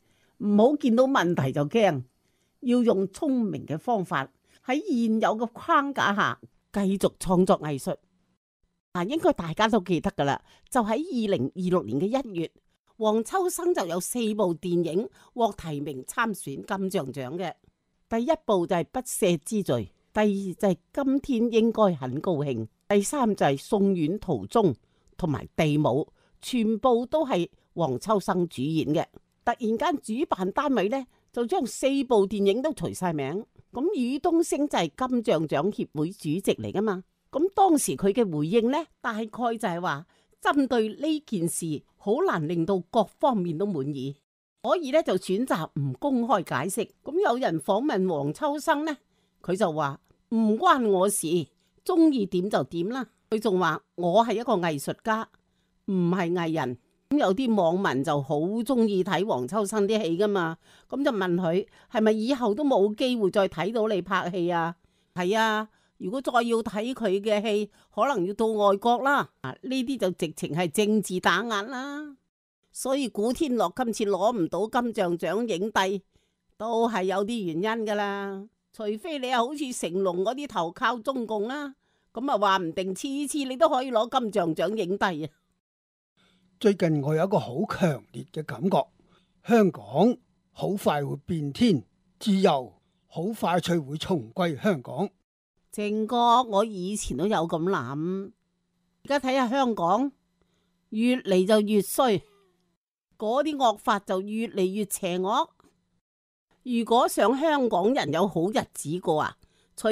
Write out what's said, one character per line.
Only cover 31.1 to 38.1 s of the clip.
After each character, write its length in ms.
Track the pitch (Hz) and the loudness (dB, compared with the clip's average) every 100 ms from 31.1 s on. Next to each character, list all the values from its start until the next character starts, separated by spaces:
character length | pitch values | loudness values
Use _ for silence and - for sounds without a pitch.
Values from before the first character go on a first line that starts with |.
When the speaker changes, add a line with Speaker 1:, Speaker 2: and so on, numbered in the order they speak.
| _ _ | _ _
Speaker 1:
就 120 | 240 240 | -4 -2
將 200 | 359 240 | -2 -2
四 220 | - 269 277 254 | -2 0 0 2
部 200 | 220 196 | 4 2
電 180 | 208 196 | 2 2
影 160 | 214 | 2
都 100 | 302 | -2
除 220 | - 151 | -4 -8
晒 180 | - 180 | -4 -4
名。 320 | 156 135 180 - _ _ | -2 -4 -6 -10 _ _
咁 100 | 240 330 359 | -4 -2 -2
宇 220 | 240 285 | -2 0
東 220 | 359 330 | 2 2
昇 160 | 330 285 | 0 0
就 180 | 285 247 | -2 0
係 320 | 165 - 254 | -2 -2 -2
金 160 | 247 226 | -2 2
像 220 | 160 156 | 0 2
獎 240 | 143 185 | 0 -2
協 160 | 208 185 | -4 -8
會 160 | 147 156 | -4 -4
主 100 | 202 | -4
席 200 | 151 170 | -4 -2
嚟 300 | - - 107 | 0 -2 -2
㗎 100 | 185 | -2
嘛， 220 | 220 185 - _ _ | -2 -4 -8 _ _
咁 200 | 269 370 | -2 -2
當 240 | - 392 294 | 4 4 4
時 200 | - 131 | 2 0
佢 160 | 196 | 0